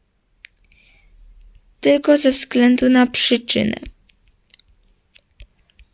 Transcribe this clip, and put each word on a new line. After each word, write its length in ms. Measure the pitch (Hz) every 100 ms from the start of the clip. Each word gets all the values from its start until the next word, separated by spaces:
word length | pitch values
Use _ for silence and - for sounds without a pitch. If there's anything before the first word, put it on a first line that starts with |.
| _ _ _ _ - _ _ _ _ _ _ _ - - - _ _ _
Tylko 380 | 277 285 294 294
ze 120 | 277
względu 600 | 269 - 247 247 254 254
na 160 | 254 247
przyczynę. 760 | - - 240 240 - 214 - - _ _ _ _ _ _ _ _ _ _ _ _ _ _ _ - _ _ _ _